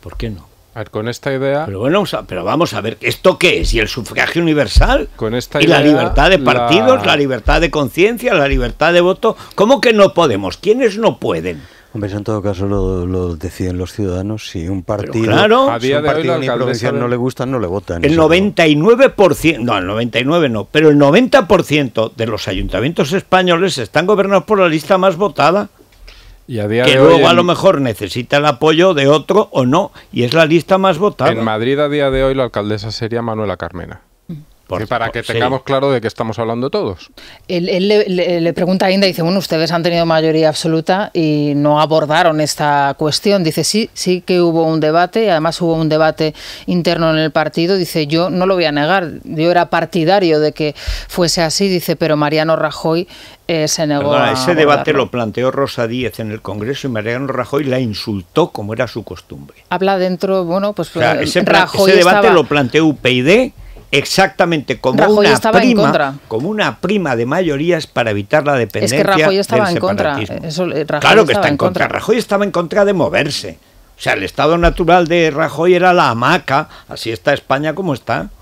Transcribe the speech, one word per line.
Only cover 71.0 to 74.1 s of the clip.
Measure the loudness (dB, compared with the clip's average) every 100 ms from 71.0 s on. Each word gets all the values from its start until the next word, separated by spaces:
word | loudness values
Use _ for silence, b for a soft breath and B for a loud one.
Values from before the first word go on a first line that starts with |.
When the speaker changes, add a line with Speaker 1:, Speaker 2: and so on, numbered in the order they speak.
Speaker 1:
Claro | 4 4 4
que |
Speaker 4:
estaba | 2
Speaker 1:
está | 0
en |
Speaker 4:
en | 0
Speaker 1:
contra. | -2 0 -4
Speaker 4:
contra. | -4
Speaker 1:
Rajoy | -2 -2
estaba | 0 -2
en | -2
contra | -2 -2 0 0
de |
moverse. | 2 0 0 -2 -6 -10 -16 b b b _
O |
sea, | -4